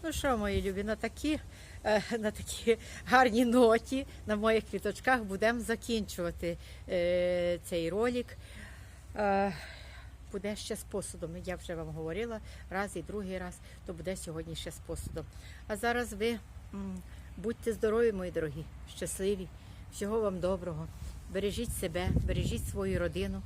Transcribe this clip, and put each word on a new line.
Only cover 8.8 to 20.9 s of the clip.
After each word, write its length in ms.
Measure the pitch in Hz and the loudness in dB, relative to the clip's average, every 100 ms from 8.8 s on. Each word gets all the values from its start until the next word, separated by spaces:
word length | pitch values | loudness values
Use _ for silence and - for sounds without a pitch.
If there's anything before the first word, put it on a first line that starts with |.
| - - - - | -16 -16 -12 0
Е, 360 | 208 196 196 156 - - - - - - - | 4 4 4 0 -10 -12 -14 -14 -14 -14 -8
буде 240 | 202 202 208 | -6 -4 -4
ще 200 | - 220 | -4 -6
з 60 | |
посудом, 480 | - 202 - 180 165 175 | -4 -4 -4 -6 -6 -6
я 120 | 175 175 | -4 -6
вже 180 | - | -4
вам 140 | 165 160 | -4 -4
говорила, 520 | 156 160 175 233 220 - - - | -4 -4 -2 -2 -4 -8 -14 -4
раз 260 | 185 202 185 | -2 -2 -4
і 60 | |
другий 360 | 156 202 190 185 | -4 -4 -4 -4
раз, 160 | 180 - - - - | -6 -10 -14 -14 -10
то 60 | |
буде 240 | 165 165 190 | -6 -4 -4
сьогодні 400 | - 160 165 156 | -4 -6 -6 -6
ще 140 | 175 | -6
з 80 | - - | -10 -8
посудом. 380 | 160 - 165 151 - - - - | -6 -4 -6 -8 -12 -14 -14 -6
А 100 | 208 | -2
зараз 360 | 233 240 233 | 0 0 -2
ви, 260 | 208 226 233 - - - | 0 0 0 -6 -14 -10
м, 280 | 196 196 185 - - - - | -8 -6 -6 -10 -14 -12 -6
будьте 360 | 196 233 - | -4 -2 -2
здорові, 400 | 214 220 220 233 | 2 2 6 4
мої 180 | 196 180 | 2 -2
дорогі, 340 | 160 156 147 147 - - - | 0 -2 -4 -10 -12 -14 -6
щасливі, 520 | 175 - 190 202 175 - - - - | -6 0 0 0 -4 -12 -16 -16 -14
всього 280 | - 202 226 | -6 0 2
вам 200 | 214 185 | 2 2
доброго, 460 | 175 190 175 156 160 | 0 0 -2 -4 -6